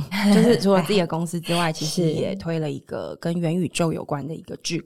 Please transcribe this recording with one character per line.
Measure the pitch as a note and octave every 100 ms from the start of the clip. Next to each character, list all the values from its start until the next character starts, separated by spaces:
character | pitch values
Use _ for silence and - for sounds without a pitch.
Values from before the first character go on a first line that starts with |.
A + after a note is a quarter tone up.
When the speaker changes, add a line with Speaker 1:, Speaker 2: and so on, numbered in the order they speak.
| D3
Speaker 1:
<laughs> | G3 G3+
Speaker 2:
就 | F#3+
是 | A#3+ A3+
除 | G3
了 | F#3
自 | D#3+
己 | G3+
的 | E3
公 | E3 E3+
司 | E3+
之 | D#3+
外， | E3+ E3
Speaker 1:
是。 | D#3+
Speaker 2:
其 |
实 | D#3 - E3
也 | D#3+ - -
推 | E3 E3
了 | D3+
一 | C#3
个 | - G#2+ D#2+ -
跟 | E3+
元 | E3+ E3
宇 | F3+ D#3+
宙 | - E3
有 | D#3
关 | - C#3+ D3
的 |
一 | D#3+
个 | - -
智 | - E3+